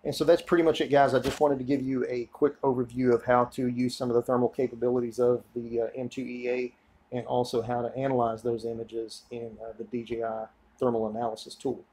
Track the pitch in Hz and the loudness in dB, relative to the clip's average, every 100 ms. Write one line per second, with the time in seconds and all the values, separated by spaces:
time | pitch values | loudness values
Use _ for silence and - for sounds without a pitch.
0 | 147 135 156 170 - 175 165 151 143 139 | -4 -2 4 4 4 4 4 2 4 6
1 | 139 127 127 - 151 135 127 139 131 131 | 6 4 0 2 2 2 0 -2 0 -2
2 | 120 123 117 - 147 143 139 127 120 120 | -2 -4 -6 0 0 2 0 0 -2 0
3 | 127 117 123 123 120 - 123 123 123 - | 4 4 4 4 4 0 -4 0 -2 -2
4 | 123 117 120 123 120 - 127 120 120 123 | 2 2 2 2 2 0 -2 0 0 0
5 | 120 110 123 120 - 120 117 117 113 131 | -2 2 2 2 -2 -10 -4 -2 -2 -4
6 | 123 131 123 123 123 127 123 _ _ _ | -8 -8 -8 -6 -4 -2 -4 _ _ _
7 | _ 123 117 127 123 117 113 120 120 123 | _ -8 -2 -2 0 -2 -2 -2 -4 -2
8 | 135 127 117 113 120 117 113 113 110 113 | 0 2 0 0 -4 -4 -4 -8 -6 -8
9 | 110 - _ 120 117 107 113 110 107 123 | -8 -12 _ -12 -12 -12 -16 -14 -8 -8
10 | 113 117 113 110 110 _ _ _ 127 117 | -6 -4 -4 -4 -8 _ _ _ 0 2
11 | 110 110 117 110 - - 139 113 - | -2 -2 -4 -6 -12 -8 -6 -6 -10